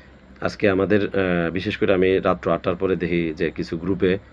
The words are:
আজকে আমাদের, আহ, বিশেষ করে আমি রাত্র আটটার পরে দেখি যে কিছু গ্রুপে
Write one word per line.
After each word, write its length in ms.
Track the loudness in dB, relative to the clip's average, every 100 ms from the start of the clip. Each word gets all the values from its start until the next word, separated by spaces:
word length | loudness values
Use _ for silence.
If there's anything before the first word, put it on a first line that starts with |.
| -20 -20 -20 -8
আজকে 300 | -6 0 2
আমাদের, 300 | 2 2 2
আহ, 460 | 2 0 0 0 0
বিশেষ 260 | -2 -4 -2
করে 180 | 2
আমি 240 | 4 4 2
রাত্র 320 | 2 0 0
আটটার 260 | 0 -2 -2
পরে 200 | -2 -2
দেখি 380 | 0 -2 -2 -2
যে 140 | -4
কিছু 260 | -4 -6 -6
গ্রুপে 420 | -4 0 0 0 -4